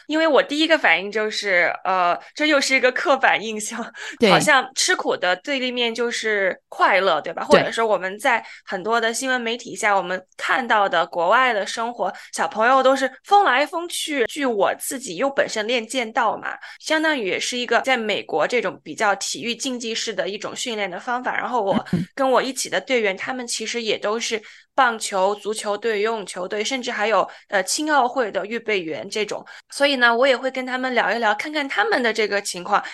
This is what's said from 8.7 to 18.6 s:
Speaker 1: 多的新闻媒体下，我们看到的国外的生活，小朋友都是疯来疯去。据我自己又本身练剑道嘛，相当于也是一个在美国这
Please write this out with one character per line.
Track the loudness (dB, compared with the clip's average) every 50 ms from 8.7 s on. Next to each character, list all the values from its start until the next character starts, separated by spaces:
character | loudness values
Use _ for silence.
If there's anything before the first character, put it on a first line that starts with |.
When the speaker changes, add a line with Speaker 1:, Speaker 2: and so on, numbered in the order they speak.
| -8 -6 -2
Speaker 1:
多 | 0 0 0
的 | 0 0 -2
新 | -2 -2 -2
闻 | -2 -2
媒 | -2 -4 -6
体 | -6 -8 -12 -8
下， | -2 0 2 2
我 | 2
们 | 2 0 -4 -6 -8 _ _
看 | -6 -2 0 0 0 2
到 | 2 2 2 2 2
的 | 2 0 0
国 | 0 -2 -2 2 2
外 | 4 4 4 2 0
的 | -2 -4
生 | -4 -6 -6 -6 -6 -6
活， | -4 -6 -6 -6 -8 -14 -10 -4
小 | -4 -4
朋 | -2 0 2 4
友 | 4 4 6 6
都 | 4 4
是 | 4 0 -2 -4 -10 _
疯 | 4 4 6 6
来 | 4 4 2 2
疯 | 0 -2 -6 -6
去。 | -6 -6 -6 -6 -4 -2 -2 -2
据 | -2 -2 -2 -2
我 | 0 2 2 2 2 0
自 | -2 -6 -8 -8 -8
己 | -10 -10 -6
又 | -4 -4 0
本 | 0 0 -2
身 | 0 -2 -4 -2
练 | -2 -2 -2 -2
剑 | -4 -4 -4 -4 -2
道 | -2 0 0 0 -2
嘛， | -4 -6 -10 -10 -12 -14 -18 -20 -12
相 | -4 -2 0 0
当 | 2 0 0
于 | 0 -2
也 | -2 -2 -2
是 | -2 -4 -4
一 | -4 -2
个 | 0 0 2
在 | 2 2 0
美 | 0 0 -2 -2 -4
国 | -4 -2 0 0 0
这 | 2 0 0